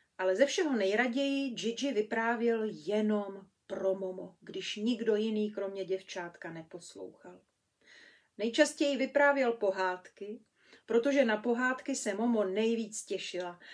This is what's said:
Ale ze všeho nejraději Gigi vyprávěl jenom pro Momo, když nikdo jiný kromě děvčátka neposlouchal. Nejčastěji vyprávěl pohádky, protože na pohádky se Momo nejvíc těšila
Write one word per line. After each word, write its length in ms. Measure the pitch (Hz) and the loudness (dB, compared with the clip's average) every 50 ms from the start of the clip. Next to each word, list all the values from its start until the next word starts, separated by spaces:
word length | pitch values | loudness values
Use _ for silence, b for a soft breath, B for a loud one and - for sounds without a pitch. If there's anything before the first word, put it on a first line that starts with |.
| B B B - | B B B -2
Ale 180 | 185 185 185 | 2 2 4
ze 100 | 202 277 | 4 4
všeho 300 | 285 - 392 349 294 262 | 4 4 0 0 2 2
nejraději 720 | 214 196 190 208 214 247 247 233 277 277 277 277 277 277 262 | 2 2 2 2 2 2 2 2 0 0 0 0 0 -2 -4
Gigi 420 | 226 - 185 226 233 - 262 277 233 | -4 -4 -4 -4 -4 -2 -2 -2 0
vyprávěl 720 | 208 214 - 233 226 226 233 240 220 233 233 226 220 220 | 0 -2 -2 -2 -2 0 0 0 2 2 2 2 2 0
jenom 800 | 214 - 151 - 190 208 214 214 214 214 208 202 196 196 196 - _ _ _ _ | -4 -6 -8 -6 -2 0 2 2 2 2 0 0 -4 -8 -12 -14 _ _ _ _
pro 280 | - 196 196 190 190 190 | -10 -6 -2 0 0 0
Momo, 420 | 190 190 185 185 180 180 - - _ | 0 -2 -6 -8 -8 -12 -14 -16 _
když 360 | - 170 170 190 185 - - | -16 -12 -10 -8 -8 -8 -6
nikdo 400 | 214 208 240 247 220 226 220 208 | -2 0 0 0 0 0 0 2
jiný 360 | 208 220 226 214 214 214 208 - | 2 2 0 0 0 -2 -2 -2
kromě 320 | 196 196 190 196 196 185 | -4 -6 -6 -6 -6 -6
děvčátka 680 | 170 185 185 - - - 185 175 170 175 - - 170 165 | -4 -4 -4 -6 -8 -10 -10 -10 -10 -12 -12 -12 -12 -12
neposlouchal. 880 | 165 160 - - 180 - - - 196 185 180 - - - 180 180 175 _ _ _ _ _ _ _ _ B B B B B B B B B B B - | -12 -14 -14 -16 -16 -16 -16 -16 -14 -16 -16 -16 -18 -20 -20 -20 -20 _ _ _ _ _ _ _ _ B B B B B B B B B B B -4
Nejčastěji 580 | 208 233 226 311 294 294 - - 302 285 277 | -4 0 4 4 4 4 4 0 2 2 2
vyprávěl 560 | 226 269 269 - 285 285 285 285 277 254 233 233 | 2 0 2 4 4 6 6 6 4 2 2 0
pohádky, 880 | - 208 190 190 196 185 185 240 320 - - _ - 202 208 226 262 _ _ b b b b b b b | 0 0 0 0 0 0 -2 -2 -4 -10 -18 _ -14 -12 -12 -12 -14 _ _ b b b b b b b
protože 380 | b 220 240 233 285 269 285 254 | b 2 2 4 4 4 4 6
na 120 | 226 214 | 4 4
pohádky 600 | 208 - 247 233 240 254 254 254 254 - - 262 | 2 2 0 0 2 2 0 0 -2 -4 -6 -4
se 180 | - - 214 196 | -4 -2 -4 -2
Momo 300 | 208 226 240 233 214 202 | 0 0 2 2 2 2
nejvíc 600 | 185 190 214 220 226 233 226 220 208 - - - | 0 2 2 2 2 2 0 -2 -4 -8 -10 -8
těšila 560 | - 196 190 - - - 175 180 175 175 - B B | -6 -6 -6 -6 -6 -6 -6 -6 -6 -8 -12 B B